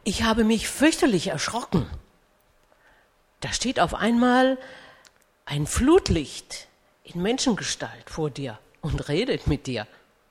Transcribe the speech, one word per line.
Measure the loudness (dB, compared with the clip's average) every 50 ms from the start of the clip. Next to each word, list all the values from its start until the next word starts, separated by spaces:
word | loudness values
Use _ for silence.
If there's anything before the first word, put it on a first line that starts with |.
| -4
ich | -4 -2 0
habe | 2 2 4 4 4
mich | 4 4 2 0 -4
fürchterlich | 0 4 4 4 4 4 4 4 4 2 0 -2
erschrocken. | -4 -4 -4 -4 -4 -6 -4 0 0 0 0 -2 -6 -14 -16 _ _ _ _ _ _ _ _ _ _ _ _ _ _ _ _ _ _ _ _ _ _ _ _ _ _ _
Da | -8 -6
steht | -6 -4 -4 -2 0 0
auf | 0 0 0
einmal | 0 0 2 2 4 4 4 4 4 4 4 2 -2 -6 -12 -20 -20 -20 -20 -20 _ -20 _ _ _ _ _ _ _ _
ein | -6 -4 -4 -4
Flutlicht | -2 0 2 4 6 6 6 4 2 0 0 -2 -6 -10 -14 -14 -14 -16 -16 -16 -20 _ _ _ _ _ _
in | -20 -12 -8 -4
Menschengestalt | -2 -2 0 0 0 0 0 0 -2 -6 -8 -8 -8 -10 -12 -14 -18 -12
vor | -6 -4 -4 -4
dir | -4 -6 -8 -10 -10 -12 _ _ _ _
und | -6 -4 -4 -4 -2 -2
redet | -2 0 0 0 -2 -2 0 0
mit | 0 0 -2
dir. | -4 -6 -6 -6 -10 -14 -20 _ _ _ _ _ _